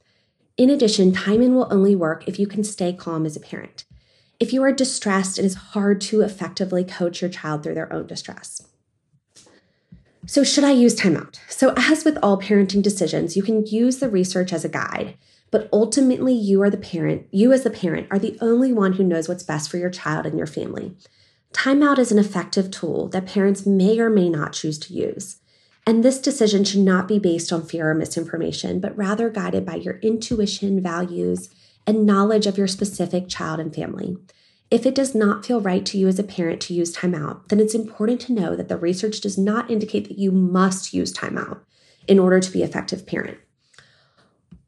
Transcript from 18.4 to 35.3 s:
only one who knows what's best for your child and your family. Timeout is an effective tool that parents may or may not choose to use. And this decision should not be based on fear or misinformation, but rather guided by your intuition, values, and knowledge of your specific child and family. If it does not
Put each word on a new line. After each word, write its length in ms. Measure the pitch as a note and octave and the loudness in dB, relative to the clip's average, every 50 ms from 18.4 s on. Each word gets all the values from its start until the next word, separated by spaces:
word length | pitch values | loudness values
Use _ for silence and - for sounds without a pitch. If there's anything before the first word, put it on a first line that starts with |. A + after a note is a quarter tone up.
only 320 | A#3+ A3+ A#3 A#3+ C4 C4 | 0 2 4 4 4 2
one 220 | A#3+ A3 G3 F#3+ F#3 | 2 2 2 2 2
who 100 | F#3+ F#3+ | 2 2
knows 240 | F3+ E3 E3 D#3+ F3 | 2 2 0 -2 -4
what's 140 | F3+ F3+ | -6 -8
best 260 | - - D3+ D3+ D3+ - | -6 -6 -6 -6 -6 -6
for 80 | - | -6
your 140 | F3 F3 F3+ | -4 -4 -4
child 340 | F3+ - - D3+ D#3 D#3+ D#3+ | -6 -6 -4 -4 -4 -2 -4
and 140 | D#3 D#3 E3 | -4 -4 -4
your 80 | D#3+ | -6
family. 500 | D#3 - - - - - - - - - _ _ _ _ _ _ _ _ _ _ _ | -6 -6 -8 -8 -8 -8 -10 -10 -12 -14 _ _ _ _ _ _ _ _ _ _ _
Timeout 460 | - - - C4+ C#4 C#4+ D4+ C#4+ C#4+ C4 | -6 -4 0 2 2 4 4 4 4 2
is 120 | B3 A#3+ | 2 4
an 80 | G#3+ G#3 | 4 4
effective 520 | G#3 G3+ - F3+ E3 - - G3+ F#3 F#3 | 2 2 0 -6 -6 -2 -2 -2 -2 -2
tool 380 | - - - D#3+ - - - - | -4 -8 -6 -6 -4 -4 -4 -4
that 180 | - F#3 F#3 | -4 -6 -6
parents 400 | F#3+ - G#3 F#3+ G3+ G3 G3 - | -4 -2 0 2 2 0 0 0
may 320 | G3+ G3 F#3+ F#3 G3+ A3 A3+ | 2 2 4 4 4 4 2
or 120 | A3+ A3+ | 2 2
may 180 | A3 G3 F3+ F3 | 4 4 2 2
not 260 | E3 D#3 - - - | 0 -2 -4 -4 -6
choose 240 | - - D#3 D#3 D3+ | -6 -6 -6 -6 -8
to 160 | - - F3+ | -10 -10 -6
use. 420 | - - - - - - - - _ _ _ _ _ _ _ _ _ - | -6 -4 -4 -6 -8 -12 -16 -18 _ _ _ _ _ _ _ _ _ 0
And 160 | A3+ A3+ A3+ | 2 2 4
this 160 | A3+ C4 C4 C4+ | 4 4 2 2
decision 460 | - C#4+ C4 - A3+ G3+ G3 G3 G3+ | -2 -2 0 2 2 4 4 2 2
should 160 | G3+ G3+ G3+ | 2 2 4
not 260 | G3 F#3 F#3 F#3 F#3 | 4 4 4 2 2
be 120 | F#3 G#3+ G3+ | 0 0 0
based 340 | G3+ F3+ E3 E3 E3 - | 2 2 0 0 -2 -4
on 140 | F3 E3 D#3+ | -4 -4 -6
fear 240 | - - E3+ D#3+ D#3 | -6 -6 -2 0 0
or 40 | D#3 | 0
misinformation, 840 | D#3+ D#3+ D#3+ - E3+ D#3+ D#3+ - D#3+ E3 E3 D#3 - - F3+ F3+ F#3 | 0 -2 -4 -4 -6 -6 -6 -6 -6 -6 -6 -6 -6 -6 -4 -4 -4
but 160 | F#3 G3+ - | -4 -6 -4
rather 320 | G#3 G3+ F#3+ G#3+ A3 A#3 A3+ | -4 -2 -2 -2 -2 -2 -4
guided 380 | A3 G3+ F#3 - F#3+ F#3+ F#3 | -4 -4 -6 -2 -4 -4 -4
by 100 | F#3 E3 | -4 -8
your 220 | E3+ E3+ F#3+ F#3+ - | -8 -8 -8 -8 -2
intuition, 840 | - A3 A3+ A3+ A3 - B3 G#3+ G#3 G3+ - - G3+ G3 G3 F#3+ | -2 -2 -2 -2 -4 -4 -2 -2 -2 -2 -2 -4 -2 -2 0 0
values, 680 | F#3 F3 E3 E3+ F3+ F3 F3 F3 F3 F3+ F3+ F#3 F#3 - _ _ _ _ _ _ - | -2 -2 -4 -4 -4 -6 -4 -4 -2 -2 -2 -4 -6 -12 _ _ _ _ _ _ -2
and 200 | G#3 A3 A3 G#3+ | 0 2 4 4
knowledge 400 | G#3 G3 G3 G3+ G#3+ A3 G#3+ G3+ | 4 4 4 4 4 4 2 2
of 100 | G3+ F#3+ | 0 0
your 100 | G3 G3 | 0 -2
specific 600 | F#3+ - - G3+ G3+ - - F3 E3+ - F3+ F#3 - | -2 -2 -4 -4 -6 -4 -4 -4 -2 -2 -4 -4 -6
child 320 | - - E3+ D#3+ D#3 D#3+ | -10 -8 -6 -6 -6 -6
and 120 | D#3+ D#3+ | -6 -8
family. 440 | D#3 D#3 E3 - - - - - F3+ F#3 - _ _ _ _ _ _ _ _ - | -8 -8 -8 -8 -8 -8 -8 -8 -10 -10 -12 _ _ _ _ _ _ _ _ 0
If 140 | A3+ A#3 A#3 | 0 2 2
it 80 | C4 C4+ | 2 2
does 200 | C4+ C4+ B3+ - | 2 0 0 0
not 320 | A3 G#3+ G#3 | 2 2 2